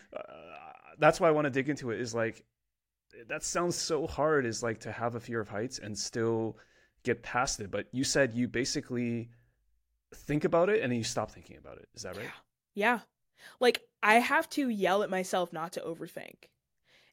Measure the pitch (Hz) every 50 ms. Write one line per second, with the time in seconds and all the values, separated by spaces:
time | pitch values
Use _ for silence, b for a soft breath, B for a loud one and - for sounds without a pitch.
0 | B B B - - - 65 80 82 85 80 76 - 78 - - - 73 82 -
1 | 143 156 160 - 180 165 151 151 151 139 120 135 131 151 143 127 139 120 107 95
2 | 123 113 113 117 113 113 107 - - _ _ _ _ _ _ _ _ _ _ _
3 | _ _ - 123 117 110 147 156 - - - 175 175 175 165 - - - 165 139
4 | - - - - 143 156 156 143 127 117 110 - 120 113 110 - - 117 - -
5 | 117 120 117 113 - - 117 113 104 104 110 101 117 131 - - - 104 104 101
6 | - - - 123 113 113 113 113 113 110 - b b b b b b b b b
7 | - 123 113 - - - - 123 131 139 - - 104 90 101 104 95 - - 127
8 | 139 - - 151 135 123 113 120 123 113 - 117 135 - - 151 - - 127 120
9 | 120 117 120 117 113 117 b b b b b b b _ _ _ _ _ _ _
10 | _ _ - - - - 147 147 190 180 175 165 175 196 214 - - 123 123 117
11 | 110 - - 120 107 - - 92 82 - - - - 69 - - - - _ 113
12 | 110 92 90 98 117 - - - - _ _ _ _ _ - 202 202 233 247 202
13 | - _ _ _ _ _ _ B B B B B 247 240 - - - _ _ _
14 | - 208 214 240 247 269 277 320 320 - - 294 277 247 220 202 185 175 190 208
15 | 208 165 190 185 185 - - 185 175 170 - 156 160 170 - - - 165 165 147
16 | 165 - - - - 50 - - - - _ _ _ _ _ _ b b b b
17 | b b